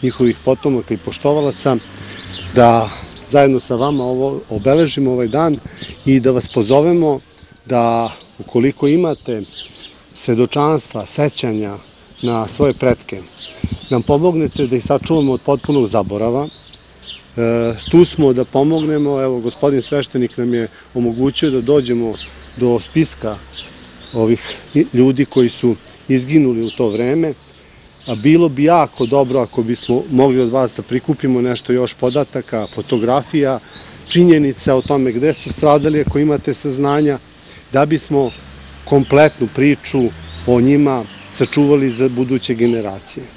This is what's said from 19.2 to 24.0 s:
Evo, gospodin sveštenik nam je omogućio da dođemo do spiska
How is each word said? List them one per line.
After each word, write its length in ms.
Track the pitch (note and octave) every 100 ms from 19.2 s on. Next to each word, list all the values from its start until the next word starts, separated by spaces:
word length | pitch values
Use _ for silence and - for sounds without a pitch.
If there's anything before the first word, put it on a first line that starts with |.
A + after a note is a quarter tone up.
Evo, 180 | C3+ B2
gospodin 420 | A#2 - D3 C#3
sveštenik 540 | A#2 C#3+ C3 C3+ A#2+ -
nam 180 | A#2+
je 140 | A#2+ A2+ - -
omogućio 560 | B2 A#2+ A2+ C3+ B2+ D#3
da 100 | C3
dođemo 520 | A#2 D3 B2 A#2+ A2+ G#2 - - - -
do 240 | B2 C3+
spiska 560 | - D#3 D#3+ - A2+ G2+ - - - - - -